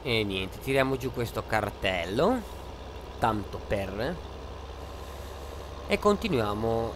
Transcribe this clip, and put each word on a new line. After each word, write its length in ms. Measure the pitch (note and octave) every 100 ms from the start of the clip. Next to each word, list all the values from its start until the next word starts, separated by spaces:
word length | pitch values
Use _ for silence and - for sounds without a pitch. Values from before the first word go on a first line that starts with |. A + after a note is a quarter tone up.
E 200 | C#3 A2+ G2+
niente, 340 | F#2+ F#2+ -
tiriamo 380 | - C3+ C3 C3
giù 160 | B2+
questo 320 | B2 A#2 G#2+ -
cartello, 920 | A2 G2+ - G2 F#2 E2+ G#2+ F3 B3+ G3+ - - - - - - -
tanto 400 | A#2 G#2+ F#2+ F2+ -
per, 500 | G#2 G2 G2 C3 F3 - - - - - - - - - - - - - - - - -
e 100 | G3+
continuiamo 960 | G#3 G3+ A3+ C#3 G#2 G#2 A2+ A2+ A2+